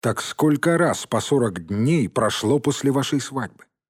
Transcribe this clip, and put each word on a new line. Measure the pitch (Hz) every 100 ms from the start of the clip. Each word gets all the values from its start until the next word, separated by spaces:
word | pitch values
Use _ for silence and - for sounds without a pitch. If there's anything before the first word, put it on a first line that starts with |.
Так | 123 104
сколько | - - 156 147 165 170
раз | 165 101 -
по | 113
сорок | - 139 117 92 82
дней | 101 123 165 107
прошло | - 107 - 107 143
после | 147 139 143
вашей | 139 135 143
свадьбы? | - 135 117 _ - _ _